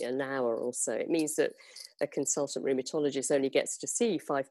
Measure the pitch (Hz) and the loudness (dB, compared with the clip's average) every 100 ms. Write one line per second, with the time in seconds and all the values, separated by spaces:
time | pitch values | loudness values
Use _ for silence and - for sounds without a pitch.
0 | 117 131 135 135 120 113 123 120 - 113 | -2 -2 -2 0 0 0 -2 -2 -2 -2
1 | - 165 151 - 151 - - - - - | 0 2 2 2 0 0 -20 -18 -16 -6
2 | - - 139 - 139 - - 131 127 160 | -4 -2 -2 0 -2 -2 0 0 0 0
3 | 147 131 127 143 135 - - - - - | 0 0 2 2 4 2 0 -4 -4 0
4 | 233 160 - 143 135 | 2 2 0 -2 -2